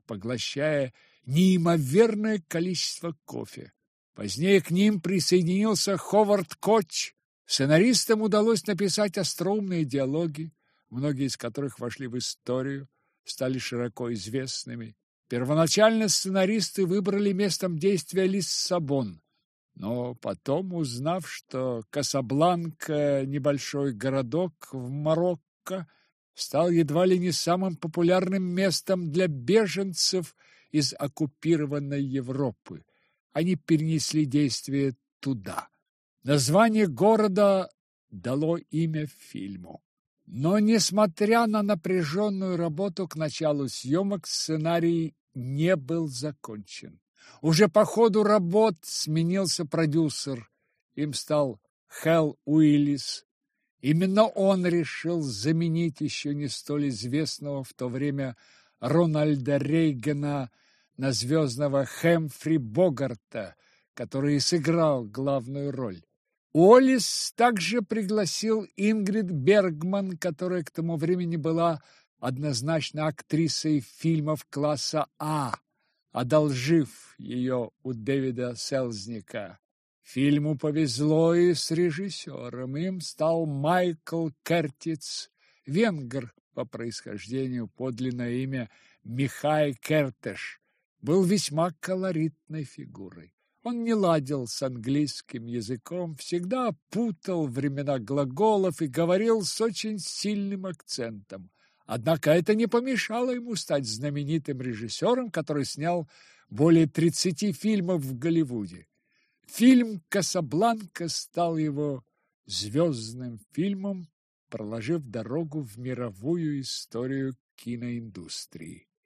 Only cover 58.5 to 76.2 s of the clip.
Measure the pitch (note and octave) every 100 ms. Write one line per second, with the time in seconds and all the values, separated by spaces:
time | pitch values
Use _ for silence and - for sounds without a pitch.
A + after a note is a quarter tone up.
58.5 | _ _ _ A#2+ D#3 E3+ D3+ D3+ C#3+ B2+
59.5 | C#3+ C3+ D#3+ D#3+ C3 B2+ C#3+ D3 C#3+ B2+
60.5 | _ _ _ _ - C3+ A2+ B2 D#3+ C#3+
61.5 | A#2 D3 C#3 C3 - E3 E3+ D#3 - D#3
62.5 | D#3 A2+ G#2+ F#3 C3 C3+ A#2 _ A2+ F#2+
63.5 | - _ _ _ - A#2 C3+ C#3+ C#3+ -
64.5 | F3 D3 E3+ D#3+ C3+ A2 G#2+ C#3 C#3 A#2+
65.5 | C#3 C#3+ C3+ A#2+ F2+ - _ _ _ _
66.5 | D3+ F#3 B3 C4 C4 - - - - A#3+
67.5 | G#3+ E3 A#3+ G3+ A3 F#3+ G#3+ F#3 - A3
68.5 | A3 G3 - G3+ A3 G3 G#3+ F3+ D#3+ C3+
69.5 | G#3 F#3 D3+ F3 G3+ F#3+ E3+ F3+ D3+ F3+
70.5 | F3+ D#3+ - E3 E3 E3 F3+ E3+ E3 D#3
71.5 | E3 E3+ D3+ - _ _ _ A#2+ B2+ D3
72.5 | A#2+ C#3+ E3 - D3+ D#3 D3+ - D#3 E3
73.5 | - D#3+ D3+ - - D#3+ D#3+ D3 D3+ -
74.5 | C#3+ D3 D3 - D#3 - - D3+ D3+ B2+
75.5 | - _ _ _ _ _ -